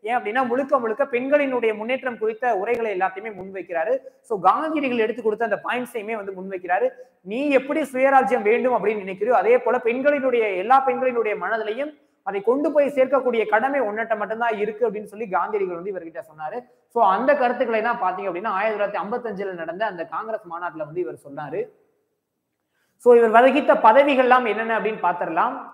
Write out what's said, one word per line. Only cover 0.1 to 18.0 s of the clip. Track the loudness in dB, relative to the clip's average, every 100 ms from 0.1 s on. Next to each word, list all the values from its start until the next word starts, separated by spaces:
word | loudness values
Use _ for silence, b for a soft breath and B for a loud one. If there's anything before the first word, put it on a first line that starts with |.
| -4
அப்படின்னா, | -2 -2 0
முழுக்க | -2 0 0
முழுக்க | 0 -2 -2
பெண்களினுடைய | -2 2 2 2 0 -2 -2
முன்னேற்றம் | -4 -4 -4 -4
குறித்த | -4 -2 -2 -2
உரைகளை | 0 -2 -2 -2
எல்லாத்தையுமே | -2 -4 -12
முன்வைக்கிறாரு. | -12 -12 -12 -6 -4 -2 -2 -4 _
So, | _ 0
காந்தியடிகள் | 2 2 0 -2 -2 0
எடுத்து | 0 0
கொடுத்த | -2 -2 -2
அந்த | -2
பாயிண்ட்ஸையுமே | -2 -4 -4 -8 -8 -8
வந்து | -8
முன்வைக்கிறாரு. | -10 -10 -10 -2 0 0 -4 -20 _
நீ | -10 -4 0
எப்படி | 0 0 -4
சுயராஜ்யம் | -2 0 4 4 4 0
வேண்டும் | 2 2 2 0 0
அப்படின்னு | -2 -6
நினைக்கிறியோ, | -4 2
அதே | 2 4 4
போல | 4 0
பெண்களினுடைய, | 0 0 2 2 0 0 0 -2
எல்லா | 4 4 4
பெண்களினுடைய | 0 0 0 -2 -2
மனதிலையும் | -4 -4 -4 -6 -8 -10 _ _ -8
அதை | -4
கொண்டு | 0 0 2
போய் | 2 2 2
சேர்க்கக்கூடிய | 2 2 0 0 2
கடமை | 2 2 -2 -2
உன்னிட்ட | -4 -4 -4
மட்டும்தான் | -4 -2 -2 -2
இருக்கு | -4 -2 -2
அப்படின்னு | -2 -12
சொல்லி | -12 -4 -4
காந்தியடிகள் | -2 -2 -4 -6
வந்து | -8
இவர்கிட்ட | -10 -10 -14 -16
சொன்னாரு. | -12 -10 -10 -14 _ _
So | 2 4 4
அந்த | 2 2
கருத்துக்களை | 2 0 0 0
தான் | 0 0